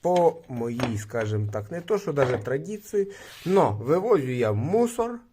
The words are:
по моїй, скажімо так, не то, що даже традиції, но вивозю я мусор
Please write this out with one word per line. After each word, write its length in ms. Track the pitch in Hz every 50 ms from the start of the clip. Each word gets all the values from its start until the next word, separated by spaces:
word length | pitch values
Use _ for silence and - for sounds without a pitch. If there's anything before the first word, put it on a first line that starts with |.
по 340 | - 170 180 180 175 165 - - -
моїй, 500 | - 127 120 117 117 120 120 127 120 110
скажімо 520 | 104 104 - - 117 110 104 107 107 107 104 -
так, 180 | 107 104 -
не 100 | 170 175
то, 180 | 175 - 214 202
що 140 | - - 151
даже 240 | 143 135 123 127
традиції, 760 | 113 107 123 127 139 156 180 214 208 - - - 202 196 196 196 - - - - - -
но 340 | 165 185 196 165 120 101 104
вивозю 500 | 110 127 156 180 190 240 226 165 135 127
я 200 | 127 123 120 107
мусор 680 | 104 107 120 151 190 226 240 233 233 - 226 240 240 233 - _